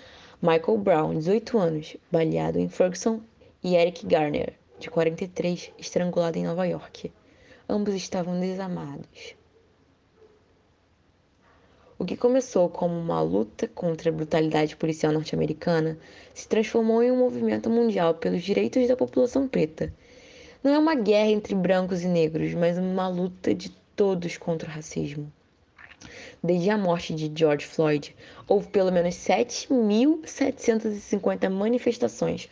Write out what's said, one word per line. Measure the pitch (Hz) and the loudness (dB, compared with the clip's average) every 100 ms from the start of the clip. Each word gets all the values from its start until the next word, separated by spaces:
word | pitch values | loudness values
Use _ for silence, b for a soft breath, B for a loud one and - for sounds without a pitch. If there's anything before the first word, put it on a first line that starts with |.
| B B B B | B B B B
Michael | 175 165 165 220 | 4 4 4 2
Brown, | 196 156 156 160 | 2 2 2 -2
dezoito | 160 220 226 226 | 0 0 0 0
anos, | 170 156 156 - - | 2 -2 -8 -16 -2
baleado | 165 160 160 160 170 | 0 2 0 0 -2
em | 180 | 0
Ferguson, | - 185 180 233 220 - _ b b | 2 0 0 -4 -4 -8 _ b b
e | 180 175 | 0 2
Eric | 170 180 190 | 2 0 0
Garner, | 170 151 151 - - _ - | 2 2 -2 -4 -8 _ -18
de | - | -6
quarenta | - 165 165 185 | 0 0 0 -6
e | |
três, | - 175 175 - - | -4 -4 -4 -8 -16
estrangulado | - 180 180 175 165 175 | -4 -2 0 0 0 -2
em | 170 | -4
Nova | 170 180 | -2 -2
York. | 160 - - - - b b b b b | -4 -8 -14 -16 -16 b b b b b
Ambos | 208 208 190 | -2 -2 -4
estavam | 180 190 175 180 | -4 -4 -4 -4
desarmados. | 185 185 190 170 147 143 - - - - _ _ _ _ _ _ _ 453 427 427 _ _ _ _ _ _ _ _ _ _ b b b b b b | -4 -4 -6 -8 -10 -12 -16 -20 -20 -20 _ _ _ _ _ _ _ _ -20 _ _ _ _ _ _ _ _ _ _ _ b b b b b b
O | 180 | -8
que | - | 0
começou | 247 262 247 190 175 | 2 2 2 2 2
como | - 175 170 | 0 -2 -2
uma | 165 165 | -2 0
luta | 160 190 220 - 226 | 0 0 -4 -6 -8
contra | - 170 160 165 | -4 -4 -2 -2
a | |
brutalidade | 160 156 160 160 156 151 - | -2 0 0 2 2 0 -2
policial | 160 156 156 | -4 0 0
norte-americana | 156 156 160 151 151 175 165 160 160 B B B | 0 -2 -2 -2 -2 0 0 0 -4 B B B
se | B - | B -2
transformou | 214 220 233 226 226 | 0 2 2 2 4
em | 247 | 4
um | 254 | 4
movimento | 247 247 226 214 226 | 2 0 0 0 0
mundial | 233 233 196 165 | 2 2 2 2
pelos | 165 185 180 | 2 0 -2
direitos | 180 202 220 262 247 | 0 0 2 2 2
da | 247 | 2
população | 240 254 247 269 269 | 0 2 2 0 0
preta. | 180 156 - 160 - B B B B B B | 0 0 -2 -8 -8 B B B B B B
Não | 269 | 2
é | 294 | 4
uma | 311 294 | 4 4
guerra | 208 208 214 | 4 4 4
entre | 214 - 196 | 2 0 0
brancos | 175 185 185 185 | 2 2 0 -2
e | 180 | 0
negros, | 170 156 156 160 | 2 2 0 -2
mas | 165 175 175 | 0 0 0
uma | 185 185 185 | -2 -2 -2
luta | 180 185 185 214 | -2 -4 -2 -2
de | 190 - - _ - | -2 -4 -16 _ 0
todos | 196 185 170 - | 2 0 -4 -6
contra | - 165 165 | -6 -6 -6
o | |
racismo. | 156 - 165 147 147 151 - _ _ _ - - - B B B B | -12 -10 -6 -6 -8 -12 -16 _ _ _ -20 -20 -20 B B B B
Desde | 170 180 185 | 0 2 2
a | 214 | 2
morte | 180 170 - 160 | 2 0 -2 -6
de | 156 | -4
George | 151 156 147 - | 2 2 2 -2
Floyd, | - 156 147 - - B B B | 0 2 2 -2 -18 B B B
houve | 196 185 | 0 2
pelo | 202 185 | 2 2
menos | 180 175 180 | 2 0 -2
sete | - 190 240 - - | 0 0 0 -4 0
mil | 262 214 214 285 330 | 2 4 4 4 2
setecentas | - - 269 - - 220 220 202 | -2 -4 -4 -2 0 0 0 -6
e | |
cinquenta | - 202 196 190 196 | -4 -2 0 0 -2
manifestações | 190 214 240 240 226 233 - 165 175 - | 0 0 0 0 0 -2 -2 -4 -4 -10